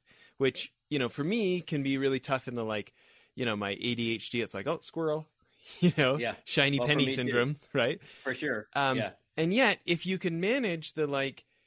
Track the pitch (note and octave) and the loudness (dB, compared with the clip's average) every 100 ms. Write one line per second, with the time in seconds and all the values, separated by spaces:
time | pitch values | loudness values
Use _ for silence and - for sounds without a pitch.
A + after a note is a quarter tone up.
0 | _ - - - C3+ - - _ - C#3+ | _ -20 -12 0 0 0 -8 _ -4 -2
1 | A#2+ - D#3 A#3 F#3+ F3+ - D3+ C3+ C3+ | -2 -2 -2 2 2 0 -2 -2 0 2
2 | C3+ C3+ - C3 - A#2+ A2 G#2+ - _ | 2 0 0 -2 -2 -4 -2 -4 -6 _
3 | _ - _ - B2 G#2 G2+ G2+ A#2+ A#2 | _ -20 _ -4 -2 0 -2 -2 -2 0
4 | A#2 A2 - A#2+ G#2 G2 B2+ E3 - D#3+ | -2 -2 -4 -4 -2 -4 -4 -4 -6 -4
5 | D#3+ D#3 - _ _ _ - - F3 - | -2 -2 -6 _ _ _ -14 2 2 4
6 | C3 C#3 A#2 - - D#3 C#3 C#3 B2+ D3+ | 4 2 -2 -6 -4 2 4 4 2 4
7 | C3+ C3 B2+ B2 C3 D3 _ C3+ A#2+ F3+ | 2 0 2 2 2 -2 _ 0 0 0
8 | - - C3 - D3 A2 - C#3+ C#3 B2+ | -8 -10 -6 -4 -4 -4 -4 0 0 0
9 | G2+ - _ - E3 A3+ A#3+ F#3 - E3+ | -2 -6 _ -2 0 4 2 2 0 -2
10 | F3 F#3 F#3 E3 F#3+ C#4 A3 E3 - D#3 | 0 -2 -2 -2 0 0 -2 -4 -6 -4
11 | D3 C#3 C3+ - - _ | -2 0 -2 -6 -20 _